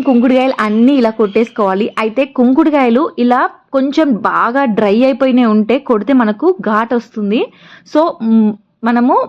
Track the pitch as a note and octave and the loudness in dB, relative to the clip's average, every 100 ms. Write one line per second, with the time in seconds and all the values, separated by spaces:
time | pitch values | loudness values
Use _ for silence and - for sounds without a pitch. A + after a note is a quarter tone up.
0 | C4+ A#3+ B3 B3+ C4 - G#3+ G#3+ A#3+ C#4+ | 0 2 2 2 0 -2 -2 2 2 2
1 | A3+ A3 G#3 A3 A#3 - G3 F#3+ A3+ - | 0 0 -2 0 -2 -2 -2 -2 -4 -4
2 | A3 A3 C#4 - A#3+ C4+ D#4+ C#4+ B3 A#3 | -4 -2 -4 0 2 2 2 2 2 0
3 | C4 - B3 B3 F4+ - _ C4+ C4+ C#4+ | -2 -2 0 0 -2 -6 _ -4 -2 0
4 | D4+ G3+ G#3 E3+ G#3 C4 C4+ G3+ G#3 G#3+ | 0 0 -2 -2 -2 -2 -2 0 0 2
5 | C4 C4+ C4+ B3 A#3+ G#3+ G#3 A#3+ - A3 | 0 0 0 2 2 0 0 -2 -2 -2
6 | G#3 C4+ G#3+ G#3 E4 F#4 G3+ G#3+ A#3 A#3+ | 0 0 0 0 -2 -2 -2 -2 -2 -4
7 | - A3 G3+ A#3 A#4+ - - - - D4+ | -6 -8 -4 -4 -4 -10 -20 -20 -4 -2
8 | - - A3+ A3+ G#3+ G#3 _ _ A3+ A#3+ | -2 -2 0 2 2 -2 _ _ -2 0
9 | B3 G4+ | 0 0